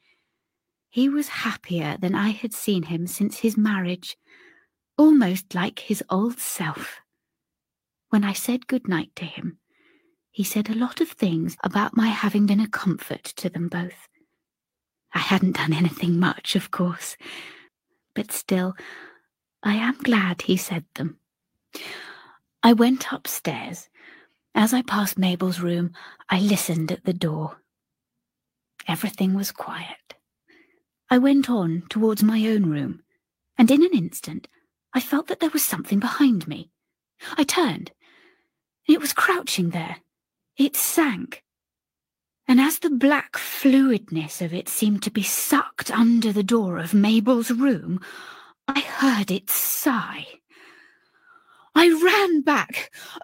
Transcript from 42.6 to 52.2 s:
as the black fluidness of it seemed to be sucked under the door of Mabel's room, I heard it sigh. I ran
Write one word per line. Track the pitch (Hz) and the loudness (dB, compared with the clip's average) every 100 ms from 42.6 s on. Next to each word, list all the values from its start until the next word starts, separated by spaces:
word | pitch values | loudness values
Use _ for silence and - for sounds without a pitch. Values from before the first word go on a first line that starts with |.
as | 277 - | 4 2
the | 339 | 0
black | 254 269 294 - | 2 4 4 -2
fluidness | - - - 277 269 269 214 - 160 151 - | -10 -10 2 4 6 6 2 0 -6 -6 -6
of | 170 | -6
it | 175 - | -6 -6
seemed | - 214 202 | -2 0 0
to | 208 | -2
be | - | -4
sucked | 190 - - 277 - - - | -4 -4 0 0 0 -8 -6
under | 208 233 233 220 | 2 4 6 4
the | 208 | 0
door | 196 233 190 175 | 2 2 0 -4
of | 170 | 2
Mabel's | 202 202 220 214 240 233 | 4 6 4 4 2 2
room, | 233 277 180 165 185 - - - - - _ - | 0 2 0 -2 -6 -6 -18 -18 -20 -20 _ -6
I | 277 | -4
heard | - - 269 220 196 | -4 0 2 2 0
it | 190 - | -4 -2
sigh. | - - - 294 233 - - - - _ _ - - - _ _ _ _ _ _ _ _ 311 | -4 -2 -2 0 -2 -4 -10 -14 -18 _ _ -20 -20 -20 _ _ _ _ _ _ _ _ 6
I | 349 | 6
ran | 311 359 415 | 6 4 4